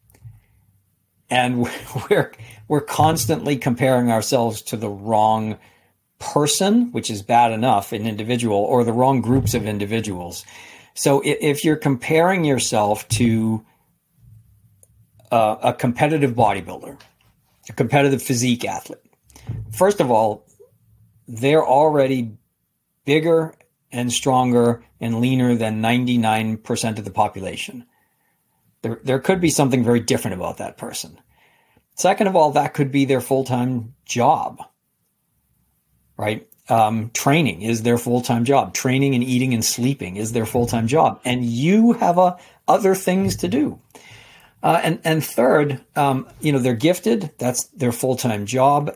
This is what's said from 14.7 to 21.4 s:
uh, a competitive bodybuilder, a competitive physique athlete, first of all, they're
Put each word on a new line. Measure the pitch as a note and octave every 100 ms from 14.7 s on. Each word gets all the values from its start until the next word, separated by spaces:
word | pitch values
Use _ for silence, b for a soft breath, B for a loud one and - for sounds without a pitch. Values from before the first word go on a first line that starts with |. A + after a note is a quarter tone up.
| _ _ _ _ _ _
uh, | A#2 G#2+ A2
a | B2
competitive | - B2 A#2 D3 D#3 C#3
bodybuilder, | A#2+ G#2+ G2 E2+ D2+ - - _ _ _ _ _ _ -
a |
competitive | - A#2 C#3+ C#3+ C3+
physique | - A#2+ B2 A#2+
athlete, | G2+ G2 - - _ _ _ B B B -
first | - F#3+ G3+
of | C#3
all, | A2 A2 G#2 _ _ - _ _ _ _ _ -
they're | A2+